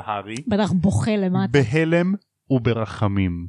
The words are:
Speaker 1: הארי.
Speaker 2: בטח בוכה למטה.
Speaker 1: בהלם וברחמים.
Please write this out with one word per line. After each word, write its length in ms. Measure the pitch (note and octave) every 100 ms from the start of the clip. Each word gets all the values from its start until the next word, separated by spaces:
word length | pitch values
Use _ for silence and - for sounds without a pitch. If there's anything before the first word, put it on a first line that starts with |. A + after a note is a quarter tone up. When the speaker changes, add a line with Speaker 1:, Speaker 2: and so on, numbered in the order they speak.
| A2
Speaker 1:
הארי. 300 | G#2 G2 A#2 A3
Speaker 2:
בטח 240 | G3+ F#3+
בוכה 460 | F3+ F#3+ - A3 G#3
למטה. 340 | F#3 F#3 F#3+
Speaker 1:
בהלם 640 | C#3 G#2+ D#3 D#3+ E3+ F3+ G3 _ _ -
וברחמים. 960 | C3 A#2 A2+ G#2 - G#2 G2 F#2 F2